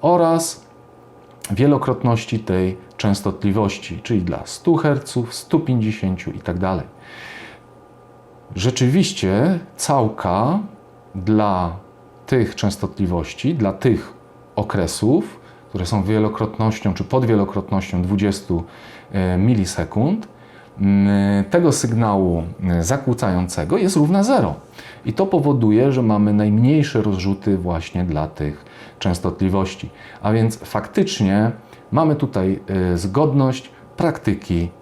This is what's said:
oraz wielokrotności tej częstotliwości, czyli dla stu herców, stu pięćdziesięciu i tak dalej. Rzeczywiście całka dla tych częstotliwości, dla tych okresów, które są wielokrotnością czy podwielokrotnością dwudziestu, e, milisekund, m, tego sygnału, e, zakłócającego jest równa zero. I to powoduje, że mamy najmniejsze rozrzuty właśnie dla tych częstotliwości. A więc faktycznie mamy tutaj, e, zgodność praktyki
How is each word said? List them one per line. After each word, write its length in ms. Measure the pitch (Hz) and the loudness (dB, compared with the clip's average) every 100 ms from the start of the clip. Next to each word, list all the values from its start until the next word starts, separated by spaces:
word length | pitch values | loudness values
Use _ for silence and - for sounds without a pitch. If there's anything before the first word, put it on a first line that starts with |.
oraz 640 | 165 175 165 165 165 - - - - - - - - - - | 4 4 4 2 -2 -10 -18 -20 -20 -20 -20 -20 -20 -20 -6
wielokrotności 880 | 98 139 139 - 127 123 117 - 113 | 2 4 4 0 0 0 0 -2 -6
tej 380 | - 92 92 95 - - | -2 0 0 -4 -14 -4
częstotliwości, 1040 | 107 98 104 98 101 101 101 - - 82 | -2 0 -2 -2 -2 2 0 -2 -12 -12
czyli 200 | - 110 | -2 -2
dla 240 | 87 73 - | -2 -6 -8
stu 300 | - - 165 | -6 0 2
herców, 580 | 156 139 - - 117 | 2 0 -2 -6 -6
stu 260 | - - 160 | -8 -2 -2
pięćdziesięciu 720 | 156 127 107 107 95 90 - | 0 0 0 -2 -4 -4 -6
i 80 | - | -10
tak 200 | - 90 | -6 -4
dalej. 280 | 92 92 - - - - - - - - - - - - - - - - - - | -2 -2 -6 -16 -20 -20 -18 -18 -20 -20 -20 -20 -20 -20 -20 -20 -20 -20 -14 -2
Rzeczywiście 1000 | 107 120 123 156 - - 95 98 151 175 - - | -2 2 2 4 2 0 0 2 2 0 -4 -10
całka 840 | - 143 107 - 95 90 120 190 208 - - - - | 0 2 2 -2 -2 0 0 0 -4 -14 -20 -20 -14
dla 600 | 101 92 107 104 92 87 87 - - - - - | -8 0 2 2 0 -2 -6 -16 -20 -20 -20 -2
tych 280 | 131 113 | 0 0
częstotliwości, 1000 | - 104 98 95 - 95 87 76 - 135 | 0 -4 -2 -8 -4 -2 -2 -4 -4 -2
dla 180 | 160 101 | 0 0
tych 500 | - 131 110 - - - - - - | 0 0 0 -2 -18 -20 -20 -10 -6
okresów, 840 | 104 101 82 - 104 156 208 - - - - | -4 -2 -2 0 2 2 0 -10 -20 -20 -12
które 180 | 95 90 | -8 -2
są 160 | 107 | -2
wielokrotnością 920 | 92 107 110 107 107 - 110 107 104 | 0 0 0 -2 -6 -2 -2 0 -4
czy 100 | 87 | -4
podwielokrotnością 1000 | 95 131 120 110 98 101 - 98 92 90 | -2 0 2 2 2 -4 -4 -4 -2 -2
dwudziestu, 600 | 90 98 101 98 - 87 85 - - - - | 0 0 0 -2 -2 -4 -4 -16 -20 -20 -8
e, 260 | 101 92 90 | -4 0 2
milisekund, 880 | 107 120 92 - 80 - 135 220 214 - - - - - | 2 2 0 -4 -4 0 0 0 -4 -20 -20 -20 -20 -4
m, 280 | 101 101 101 101 98 101 98 | 2 4 4 4 2 2 2
tego 220 | 175 170 | 2 2
sygnału, 680 | - 123 113 113 98 92 85 82 87 92 | 2 0 0 2 2 2 0 -4 -4 0
e, 140 | 87 | 0
zakłócającego 920 | 85 139 135 120 110 90 90 - 80 370 | 0 -2 -2 -2 0 0 -2 -4 -2 0
jest 180 | 190 190 | 2 2
równa 260 | 151 196 | 2 2
zero. 320 | 208 262 104 - - - - - | 2 2 0 -4 -14 -20 -20 -10
I 80 | - | -8
to 140 | 113 190 | -2 0
powoduje, 680 | 180 143 139 113 107 135 | 2 2 4 4 4 4
że 100 | 131 | 4
mamy 300 | 117 104 104 | 2 4 4
najmniejsze 680 | 104 104 104 123 156 147 113 | 4 4 4 4 4 2 0
rozrzuty 560 | 104 95 95 98 - 98 | 0 0 -2 -2 0 0
właśnie 460 | 90 82 82 90 | 0 -4 -4 -4
dla 220 | 90 76 78 | -2 -2 -4
tych 380 | - 73 73 - - - - | -4 -6 -6 -16 -20 -20 -6
częstotliwości. 920 | 98 87 92 - 95 98 92 - - - - - | -4 -2 -4 -2 0 0 -2 -6 -14 -16 -20 -6
A 100 | 101 | 0
więc 240 | 113 113 110 | 2 2 -2
faktycznie 960 | - 107 101 - 190 - 98 98 113 120 - - - | -6 -6 -2 0 0 2 2 2 0 -2 -14 -20 -4
mamy 240 | 139 160 147 | 0 2 2
tutaj, 440 | 123 - 95 95 - 98 92 | 0 0 0 -2 -2 -2 0
e, 60 | 87 | 0
zgodność 720 | 92 101 156 135 131 127 - - - - | 0 0 2 2 2 0 -8 -20 -20 -4
praktyki 720 | 170 165 - 98 - 87 85 - | -2 -2 -2 -4 -2 -2 -2 -6